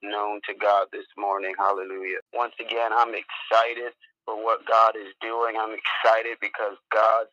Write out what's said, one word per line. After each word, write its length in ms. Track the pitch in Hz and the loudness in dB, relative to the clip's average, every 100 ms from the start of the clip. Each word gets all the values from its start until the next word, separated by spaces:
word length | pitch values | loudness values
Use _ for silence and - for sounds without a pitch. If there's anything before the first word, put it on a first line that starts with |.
known 400 | 101 104 104 104 - | -8 -4 -4 -6 -8
to 60 | 101 | -2
God 320 | 104 101 95 | 2 2 2
this 140 | - 95 - | -6 -14 -6
morning. 380 | 101 98 95 95 | -2 -2 -2 0
Hallelujah. 640 | 98 98 95 95 95 92 - | 0 0 -4 -8 -8 -8 -8
Once 220 | 120 120 - | -4 -4 -6
again, 300 | 113 113 113 | -6 -2 0
I'm 220 | 113 117 | 2 2
excited 800 | 104 - - - 113 117 117 120 - _ _ - | -2 -10 -12 2 2 2 -2 -10 -12 _ _ -10
for 180 | 107 | -4
what 220 | 113 113 - | 0 0 4
God 300 | 113 113 110 | 6 6 4
is 160 | 98 98 | -6 -10
doing. 320 | 113 117 117 110 | -6 -2 -2 -2
I'm 220 | 110 107 | -4 -4
excited 600 | - - 113 113 113 113 | -6 0 4 4 2 -6
because 400 | 107 - 107 98 - | -8 -4 -6 -6 -2
God's 380 | 110 110 113 110 | 2 4 4 0